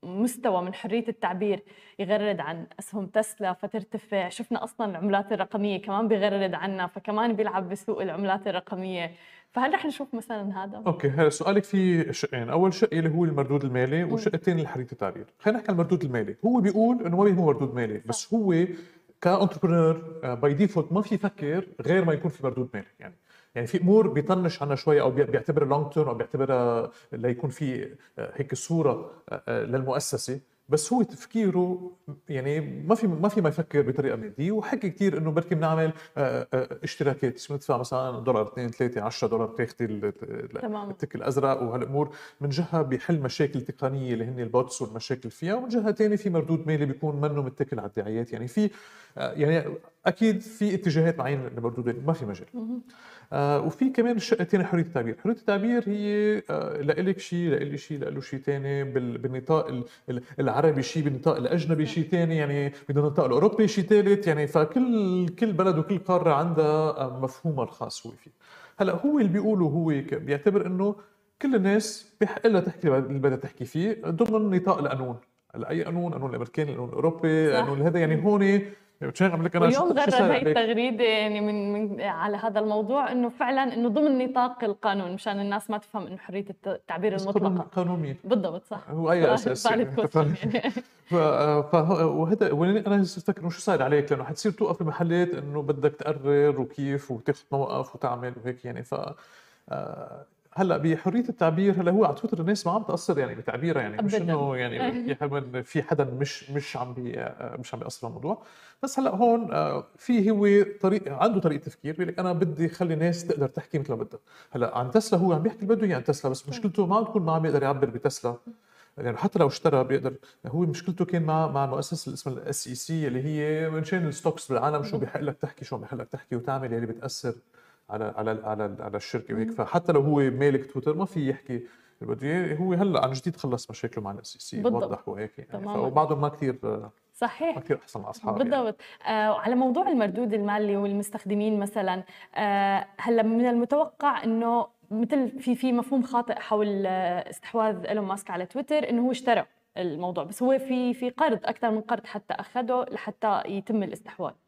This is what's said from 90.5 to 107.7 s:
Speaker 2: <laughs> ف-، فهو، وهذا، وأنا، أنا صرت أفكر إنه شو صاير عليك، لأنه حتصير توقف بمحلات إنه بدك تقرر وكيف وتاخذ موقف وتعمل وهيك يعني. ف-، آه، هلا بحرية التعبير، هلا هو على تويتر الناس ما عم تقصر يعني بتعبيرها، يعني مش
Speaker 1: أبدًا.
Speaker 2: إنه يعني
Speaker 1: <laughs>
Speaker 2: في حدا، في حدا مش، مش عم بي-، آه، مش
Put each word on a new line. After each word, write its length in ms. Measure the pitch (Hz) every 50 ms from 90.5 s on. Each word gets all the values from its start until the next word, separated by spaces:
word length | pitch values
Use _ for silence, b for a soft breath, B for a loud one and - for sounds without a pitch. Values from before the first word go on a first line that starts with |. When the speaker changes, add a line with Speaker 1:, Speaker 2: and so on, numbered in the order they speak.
| 208 247 - 277 - 247 247 _
Speaker 2:
<laughs> 220 | _ _ _ _
ف-، 600 | - 175 156 156 139 127 147 151 151 147 143 147
فهو، 500 | - 165 156 165 190 160 165 160 143 151
وهذا، 300 | 160 160 208 202 214 -
وأنا، 360 | 147 147 165 180 202 214 202
أنا 160 | 208 202 202 190
صرت 260 | 175 - 180 - -
أفكر 120 | 196 -
إنه 80 | - 175
شو 100 | 170 -
صاير 240 | - - 190 147 135
عليك، 280 | 131 147 147 143 143
لأنه 120 | 147 127 127
حتصير 280 | - 156 - - 214
توقف 320 | 185 - 220 - 175 - 180
بمحلات 500 | 156 143 - 170 170 170 175 180 175 175
إنه 280 | 131 143 143 143 151
بدك 340 | 147 143 147 135 135 151 147
تقرر 640 | - - 151 156 143 135 139 143 143 143 147 139 135
وكيف 500 | 127 - - - 139 139 139 139 139 -
وتاخذ 320 | 131 113 - - 143 - - _
موقف 440 | 139 139 139 123 120 131 135 - -
وتعمل 380 | 131 - 127 120 120 123 123 123 117 110
وهيك 220 | 127 123 127 -
يعني. 180 | 123 120 120 127
ف-، 120 | - - - - - - B B B B B B B B B B -
آه، 560 | - - - - - - 147 - - 139 139 _ _ _ _ _ -
هلا 220 | - 190 185 165
بحرية 460 | 151 147 165 160 160 - 185 175 240 240 -
التعبير، 520 | - - 175 165 160 170 196 202 185 175
هلا 100 | 175 170
هو 140 | 185 208 214
على 100 | 165 139
تويتر 240 | - - 226 - 165
الناس 280 | 160 175 214 208 -
ما 60 | 170 180
عم 100 | 220 220
تقصر 360 | - - 170 - - 170 143
يعني 160 | 131 120 -
بتعبيرها، 460 | 113 113 - 117 123 143 170 160 139
يعني 200 | 117 107 104 107
مش 140 | - 202 202
Speaker 1:
أبدًا. 180 | 214 175 170 165
Speaker 2:
إنه 220 | 147 143 139 131
يعني 360 | 127 123 120 120 120 127 127 -
Speaker 1:
<laughs> 220 | - 240 233 139
Speaker 2:
في 0 |
حدا، 460 | - 147 143 139 143 131 123 123 127
في 220 | 123 - - 160 -
حدا 200 | - 165 143 147
مش، 460 | 127 123 127 143 139 - - - -
مش 280 | 139 143 139 - -
عم 160 | 131 123 127 123
بي-، 260 | 127 123 120 120 120
آه، 380 | 120 123 127 - 131 120 120 -
مش 140 | 127 -